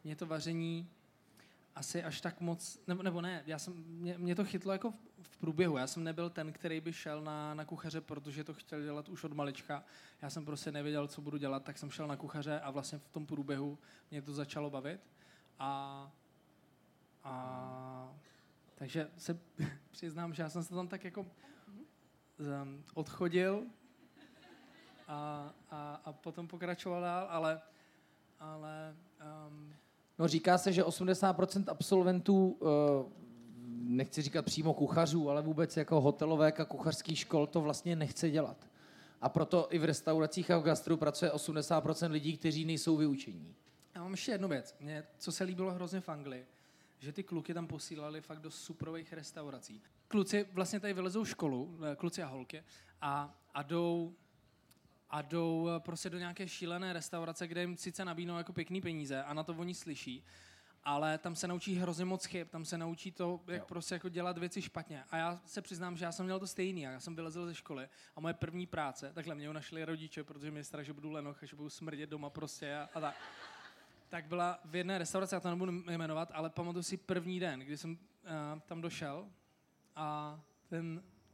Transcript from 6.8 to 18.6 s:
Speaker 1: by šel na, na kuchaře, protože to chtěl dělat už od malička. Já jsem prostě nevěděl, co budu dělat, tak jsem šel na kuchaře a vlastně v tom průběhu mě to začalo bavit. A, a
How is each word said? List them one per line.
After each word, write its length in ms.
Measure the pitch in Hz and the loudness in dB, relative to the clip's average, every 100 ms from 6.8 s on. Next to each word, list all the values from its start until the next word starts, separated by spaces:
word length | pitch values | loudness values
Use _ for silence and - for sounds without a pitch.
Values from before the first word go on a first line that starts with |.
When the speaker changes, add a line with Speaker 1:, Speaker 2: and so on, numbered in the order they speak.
Speaker 1:
by 120 | 160 | -4
šel 280 | 165 160 151 | -6 -6 -6
na, 320 | 151 151 151 | -4 -4 -4
na 100 | 151 | -6
kuchaře, 360 | 147 165 165 156 | -6 -8 -6 -6
protože 440 | - 143 147 143 | -6 -8 -6 -6
to 100 | 156 | -8
chtěl 280 | 151 - 151 | -10 -10 -6
dělat 260 | 147 147 147 | -4 -6 -8
už 160 | 185 | -8
od 80 | 160 | -6
malička. 520 | 147 143 135 - 143 - - - - | -2 -2 -4 -6 -8 -8 -20 -20 -12
Já 80 | 143 | -8
jsem 140 | 165 | -6
prostě 280 | 151 147 160 | -6 -6 -4
nevěděl, 360 | 147 147 151 143 | -4 0 0 -2
co 120 | 151 | -4
budu 160 | 147 143 | -4 -2
dělat, 280 | 139 135 | 0 -2
tak 140 | 135 139 | -4 -10
jsem 120 | 143 | -10
šel 160 | - 151 | -6 -4
na 100 | 139 | -4
kuchaře 440 | 147 156 143 151 | -6 -4 -2 -2
a 100 | 139 | -2
vlastně 280 | 139 135 147 | -4 -6 -8
v 100 | - | -8
tom 180 | 160 147 | -8 -4
průběhu 520 | 147 139 139 143 147 - - - | -2 0 0 -2 -4 -12 -20 -12
mě 120 | 147 | -10
to 100 | 143 | -6
začalo 380 | 143 143 156 147 | -6 -4 -4 -4
bavit. 300 | 135 139 196 - - - - _ - | -4 -6 -8 -12 -20 -20 -20 _ -6
A, 520 | 135 139 139 139 139 - _ _ _ _ _ _ _ _ _ _ | -4 -2 -6 -10 -14 -20 _ _ _ _ _ _ _ _ _ _
a 880 | 135 127 127 127 131 127 131 131 131 147 - - _ _ | -10 -8 -6 -6 -8 -8 -10 -10 -12 -16 -20 -20 _ _